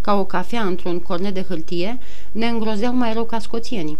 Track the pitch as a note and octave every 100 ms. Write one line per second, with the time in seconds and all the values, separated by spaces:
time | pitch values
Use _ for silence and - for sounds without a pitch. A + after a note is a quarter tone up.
0 | - G3+ F#3 F3+ F#3 A#3+ G3+ F3+ F3+ F3
1 | - F3 G3+ F#3 F#3 F3 - F3 F#3+ B3
2 | - - - G#3 A#3 A#3 G#3+ G#3 B3 B3
3 | A#3+ A3+ A3+ A#3 - A3+ - A3 D3+ D3+